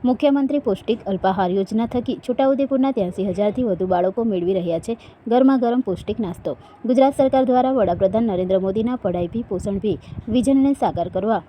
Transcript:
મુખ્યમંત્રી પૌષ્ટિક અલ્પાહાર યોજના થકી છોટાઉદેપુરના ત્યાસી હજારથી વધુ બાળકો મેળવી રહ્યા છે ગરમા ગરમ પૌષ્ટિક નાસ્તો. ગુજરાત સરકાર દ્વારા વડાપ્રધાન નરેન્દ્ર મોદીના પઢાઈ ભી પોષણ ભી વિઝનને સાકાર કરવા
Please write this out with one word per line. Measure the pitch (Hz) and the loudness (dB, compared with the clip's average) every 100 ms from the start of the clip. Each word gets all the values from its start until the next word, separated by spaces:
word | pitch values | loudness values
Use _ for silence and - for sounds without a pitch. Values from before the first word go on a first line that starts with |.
મુખ્યમંત્રી | 247 247 294 277 269 285 | 0 2 2 2 2 0
પૌષ્ટિક | 262 196 - 226 - | 0 -2 -2 -4 -2
અલ્પાહાર | 190 190 190 180 | -2 0 0 0
યોજના | 196 190 214 226 | 0 -2 -2 -2
થકી | 247 233 - | -4 -4 -6
છોટાઉદેપુરના | - 240 269 269 269 269 269 | -4 0 2 2 0 0 0
ત્યાસી | 262 185 185 190 | 0 -4 -2 -4
હજારથી | 180 208 208 | 0 -2 0
વધુ | 247 180 185 | -2 -2 0
બાળકો | 175 185 190 | 2 0 0
મેળવી | 233 190 175 190 | -2 0 0 -2
રહ્યા | 175 165 | -2 -4
છે | 190 233 - - - | -4 -10 -12 -14 0
ગરમા | 247 269 269 | 4 4 4
ગરમ | 233 247 226 | 2 0 -2
પૌષ્ટિક | 175 - 214 | -4 -6 -4
નાસ્તો. | 196 - 175 131 - - | -6 -6 -8 -10 -14 -10
ગુજરાત | 226 254 269 | 0 4 4
સરકાર | 277 269 269 | 4 2 2
દ્વારા | 262 254 254 | 2 2 2
વડાપ્રધાન | 269 185 175 190 208 233 | 2 0 2 0 2 0
નરેન્દ્ર | 180 185 190 | -2 0 0
મોદીના | 190 202 226 247 | 0 -2 -2 -2
પઢાઈ | 196 180 175 | -4 -2 -4
ભી | 226 | -6
પોષણ | 233 185 202 196 | -6 -6 -4 -4
ભી | 214 165 - - - | -2 -4 -8 -14 -2
વિઝનને | 233 233 269 269 | 0 4 4 4
સાકાર | 277 214 180 175 | 2 -2 -2 -4
કરવા | 185 208 214 | -2 0 -2